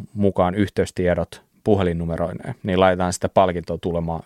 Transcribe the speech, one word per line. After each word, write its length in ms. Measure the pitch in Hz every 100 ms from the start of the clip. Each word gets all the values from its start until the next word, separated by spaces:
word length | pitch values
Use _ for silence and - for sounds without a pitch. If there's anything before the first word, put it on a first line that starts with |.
| -
mukaan 420 | 104 101 92 90 101
yhteystiedot 840 | 98 - 90 - 87 85 85 - _ _
puhelinnumeroineen. 920 | 110 98 90 85 82 82 85 104 - -
Niin 160 | 107 90
laitetaan 340 | 95 90 90
sitä 160 | 90 92
palkintoa 480 | - 92 87 85 82
tulemaan, 460 | 92 85 82 82